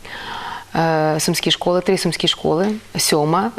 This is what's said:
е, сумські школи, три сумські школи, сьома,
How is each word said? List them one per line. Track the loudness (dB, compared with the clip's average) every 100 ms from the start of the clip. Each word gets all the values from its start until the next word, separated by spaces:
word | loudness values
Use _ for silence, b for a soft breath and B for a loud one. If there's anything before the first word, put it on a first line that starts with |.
| B B B B B B B -2
е, | 2 2 2 0
сумські | 0 0 0
школи, | 0 2 0
три | 2 0
сумські | 0 0 0
школи, | 0 0 2 0 -2 -6 -4
сьома, | 2 2 4 2 0